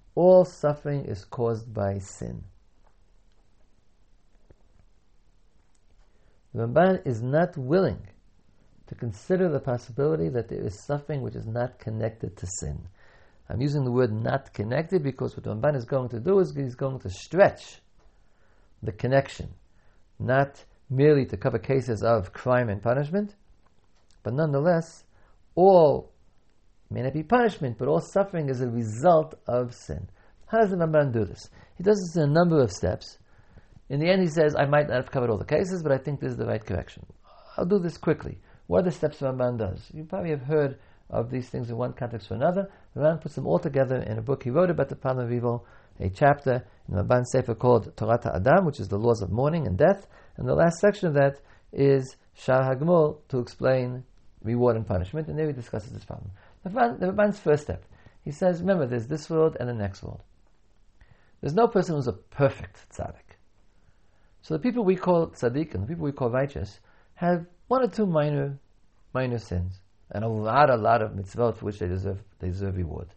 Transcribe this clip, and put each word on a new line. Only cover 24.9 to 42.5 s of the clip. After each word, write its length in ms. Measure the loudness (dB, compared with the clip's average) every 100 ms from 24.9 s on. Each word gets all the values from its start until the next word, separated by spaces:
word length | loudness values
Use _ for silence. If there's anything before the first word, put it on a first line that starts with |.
| -14 _ _ -20 _ _
all, 560 | 6 8 10 8 4 -4 _ _ _ _ _ _ _ -10
may 120 | -6
not 100 | -4
be 100 | -4
punishment, 560 | 2 4 4 0 -6 -4
but 80 | 0
all 140 | 0
suffering 480 | 0 0 0 -2 -4
is 120 | -2
a 80 | -2
result 640 | -2 -4 2 4 4 2 -6 -4
of 260 | -2 -2
sin. 360 | -8 -12 -10 -12 -18 -20 -20 -2
How 120 | 2
does 120 | 2
the 60 | 2
Ramban 360 | 2 4 4
do 120 | 2
this? 240 | -2 -6 -20 -20 -20 -2
He 80 |
does 140 | 2 2
this 200 | 0 0
in 100 | 2
a 20 |
number 280 | 4 4 4
of 120 | 2
steps. 460 | 0 -4 -4 -10 -20 _ _ -20 -20 -20 -20 -6
In 120 | -2
the 80 | 2
end, 140 | 2
he 60 | 2
says, 280 | 4 2 4
"I 60 |
might 240 | 2 2 2
not 80 | -2
have 160 | -2
covered 180 | -2 0
all 80 | -2
the 60 |
cases, 360 | 0 0 0 -2
but 100 | 0
I 60 | 0
think 200 | -2 -6
this 140 | -6
is 60 | -4
the 80 | -4
right 180 | -4
correction." 420 | -4 -6 -6 -14 -20 -20 -20 -20 -10 -4
I'll 100 | 0
do 120 | 2
this 200 | 0 -4
quickly. 420 | -2 -2 -4 -14 -20 -18 -2
What 160 | 0
are 20 |
the 80 | 0
steps 260 | 0 -4 -2
the 80 | -4
Ramban 320 | -2 -2 -2
does? 320 | -4 -8 -12
You 120 | -16
probably 260 | -10 -8 -4
have 120 | -4
heard 360 | 0 0 0 -4 -18 -20 -6
of 180 | -4 -4
these 200 | -6 -6
things 220 | -8 -6
in 60 | -6
one 160 | -6
context 380 | -6 -8 -8 -8
or 40 |
another. 360 | -2 0